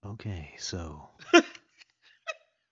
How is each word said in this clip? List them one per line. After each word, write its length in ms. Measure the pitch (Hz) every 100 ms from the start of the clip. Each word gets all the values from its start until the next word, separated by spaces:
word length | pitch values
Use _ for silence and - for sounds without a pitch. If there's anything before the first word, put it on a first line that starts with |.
Okay, 500 | 101 110 110 92 76 -
so 500 | - 95 80 76 - - - 349 - - _ - - _ - - - - _ _ _